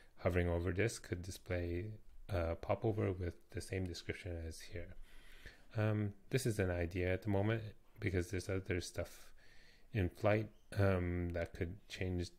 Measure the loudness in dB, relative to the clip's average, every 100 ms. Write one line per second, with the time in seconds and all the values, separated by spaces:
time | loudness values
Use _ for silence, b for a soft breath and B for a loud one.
0 | B -2 2 4 4 4 2 2 2 0
1 | -4 -6 -6 -10 -4 -2 0 -2 -4 -8
2 | -12 -14 -4 0 0 0 0 2 2 2
3 | 2 2 -2 -6 -8 -8 -4 -2 -2 -4
4 | -6 -6 -4 -4 -6 -8 -8 -8 -8 -10
5 | B B B B B B B 0 2 2
6 | 0 -4 -2 0 2 2 2 2 0 2
7 | 2 2 2 2 4 2 -2 -10 -18 -4
8 | 0 2 0 -2 -2 -2 0 -2 -2 -6
9 | -6 -8 -16 -18 B B B B B 0
10 | 2 4 4 4 2 -6 -6 4 4 6
11 | 2 2 0 0 -2 -2 -4 -4 -12 -4
12 | 0 0 -2